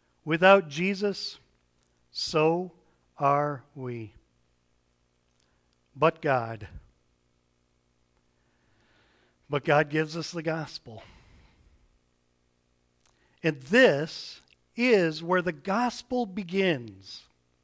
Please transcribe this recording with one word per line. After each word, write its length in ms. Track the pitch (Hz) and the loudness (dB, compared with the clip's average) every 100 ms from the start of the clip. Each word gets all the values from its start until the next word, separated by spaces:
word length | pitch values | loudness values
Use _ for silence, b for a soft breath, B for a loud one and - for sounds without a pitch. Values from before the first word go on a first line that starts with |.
| _ _ | _ _
Without 440 | - 160 185 196 160 | -4 6 8 8 6
Jesus, 680 | 139 185 190 202 190 - - _ _ _ _ _ _ _ | -2 -2 -2 -4 -4 -10 -16 _ _ _ _ _ _ _
so 640 | - - 156 156 170 185 - _ _ _ - | -10 -4 2 2 2 -4 -12 _ _ _ -2
are 460 | 143 143 147 139 - 143 | 0 2 0 -6 -12 -14
we. 360 | 127 120 110 - _ _ _ _ _ _ _ _ _ _ _ _ _ _ _ _ _ | -10 -10 -12 -18 _ _ _ _ _ _ _ _ _ _ _ _ _ _ _ _ _
But 260 | 135 156 165 | 0 0 0
God, 460 | 151 131 113 113 104 - - _ _ _ _ _ _ _ _ _ _ _ _ _ _ _ _ _ _ _ _ _ _ _ _ _ - | -2 -2 -2 -8 -14 -18 -20 _ _ _ _ _ _ _ _ _ _ _ _ _ _ _ _ _ _ _ _ _ _ _ _ _ -8
but 160 | 143 | -4
God 240 | 165 147 151 | 2 2 2
gives 280 | 151 156 165 | -2 -4 -6
us 160 | 156 | -10
the 100 | 175 | -8
gospel. 640 | 160 160 151 - - 110 b b b b b b b b _ _ _ _ _ _ _ _ _ _ _ _ _ _ _ _ | -6 -6 -8 -14 -18 -20 b b b b b b b b _ _ _ _ _ _ _ _ _ _ _ _ _ _ _ _
And 160 | 170 143 | -4 -4
this 800 | 131 226 247 139 160 - - - _ _ _ | 2 6 6 4 -2 -8 -16 -18 _ _ _
is 480 | - 247 208 165 156 | -2 4 4 2 -2
where 200 | 170 180 | -2 0
the 100 | 175 | 0
gospel 760 | 151 185 202 240 - - 247 226 | -6 -4 -2 -2 -4 -6 -4 -4
begins, 960 | 185 175 190 190 143 117 98 98 - - _ _ _ | -6 -6 0 0 0 -6 -18 -20 -20 -20 _ _ _